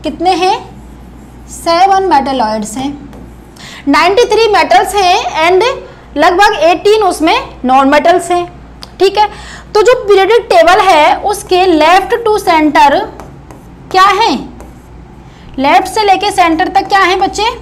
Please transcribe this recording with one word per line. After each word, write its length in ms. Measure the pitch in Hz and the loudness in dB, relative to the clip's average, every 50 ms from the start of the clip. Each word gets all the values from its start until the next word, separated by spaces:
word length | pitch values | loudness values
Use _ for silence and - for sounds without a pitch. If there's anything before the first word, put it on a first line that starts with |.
कितने 280 | - 311 - - 320 370 | -8 -10 -8 -2 -2 -2
हैं? 260 | 381 320 359 370 427 480 - - - - - - - - - - - - - - - - - - | 0 0 0 -2 -2 -4 -6 -14 -20 -20 -20 -20 -20 -20 -20 -20 -20 -20 -20 -20 -20 -20 -20 -20
सेवन 540 | - - - 339 339 339 370 392 392 381 | -20 -10 -4 -2 0 2 2 2 2 0
मेटलॉइड्स 760 | 392 370 311 269 262 285 269 254 226 214 220 220 208 208 - | 0 2 0 0 0 -2 -4 -4 -2 -4 -4 -6 -8 -8 -10
हैं। 160 | 262 262 285 285 - - - - - - - - - - - - - - - - - - 277 | -8 -8 -8 -10 -10 -16 -20 -20 -20 -20 -20 -20 -20 -20 -20 -20 -20 -20 -20 -20 -10 -2 0
नाइंटी 360 | 277 294 320 359 403 440 480 | 0 2 2 2 2 2 2
थ्री 220 | - 427 427 453 427 | 2 2 0 2 2
मेटल्स 420 | 415 370 427 - 349 370 403 370 - | 2 0 2 2 2 2 2 0 -2
हैं 560 | 415 392 359 359 427 - 719 - 311 320 349 | 0 0 2 0 0 -2 -6 -4 -2 0 2
and 120 | 370 370 415 508 539 - - - - - - - - | 2 2 0 0 -4 -6 -12 -18 -20 -20 -20 -10 -4
लगभग 420 | 285 302 359 370 349 403 440 415 302 | 0 0 0 2 2 2 2 2 0
एटीन 400 | 294 330 359 330 - 403 427 440 | 0 0 0 0 2 0 2 2
उसमें 320 | 427 359 339 - 294 330 415 508 539 - - - - | 2 -2 -2 -2 -2 -2 -2 -2 -4 -8 -16 -8 -2
नॉन 240 | 247 262 262 269 269 | 0 2 2 2 4
मेटल्स 420 | 294 294 269 339 349 370 349 - | 2 2 2 2 0 0 0 -2
हैं। 140 | 359 349 349 349 - - - - - - - - - - | -4 -4 -4 -6 -12 -20 -20 -20 -20 -20 -20 -20 -4 -2
ठीक 200 | 359 392 392 403 | -2 0 2 0
है, 80 | 427 415 - - - - - - - - - | -2 -2 -2 -12 -18 -18 -20 -20 -20 -4 0
तो 80 | 427 | 2
जो 120 | 392 427 508 508 480 | 2 4 2 2 2
पीरियोडिक 420 | 392 403 381 381 381 453 480 370 - | 0 2 2 4 2 2 0 0 2
टेबल 300 | 403 339 320 330 370 415 | 2 4 4 4 4 2
है, 360 | 392 381 359 302 294 339 415 - | 2 2 2 4 4 2 0 0
उसके 440 | - 381 415 - - - 370 359 370 381 330 302 | -2 -6 -6 -6 -4 -2 0 0 2 2 2 2
left 360 | 302 320 359 392 381 - 480 466 - | 4 4 2 2 2 0 -4 -2 -2
to 100 | 440 427 403 - | -2 -2 -2 0
center 460 | 381 339 320 302 302 285 320 294 285 277 349 415 - - - - - - - - - - - - - - - - - | 0 0 2 0 2 2 4 4 4 2 0 -4 -6 -14 -18 -20 -20 -20 -20 -20 -20 -20 -20 -20 -20 -20 -20 -16 -4
क्या 140 | - 370 370 | 0 2 2
है? 260 | 392 392 381 453 440 294 220 135 - - - - - - - - - - - - - - - - - - - - - - - | 2 2 0 0 -2 -2 -4 -6 -12 -16 -20 -20 -20 -20 -20 -20 -20 -20 -20 -20 -20 -20 -20 -20 -20 -20 -20 -20 -16 -8 -4
लेफ्ट 300 | 262 285 320 381 381 381 | -2 2 2 2 0 0
से 140 | - 440 | -4 -2
लेके 280 | 427 403 381 381 392 415 | 0 2 0 0 0 -4
सेंटर 380 | 392 - 349 330 330 311 370 - | 0 0 0 0 0 -2 -2 -2
तक 200 | - 381 381 381 | -2 -2 -2 0
क्या 120 | 415 381 | 0 0
है 160 | 381 339 370 392 | 2 0 0 -2
बच्चे? 300 | 392 381 381 - 415 466 494 466 | -2 -4 -4 -4 -4 -4 -4 -8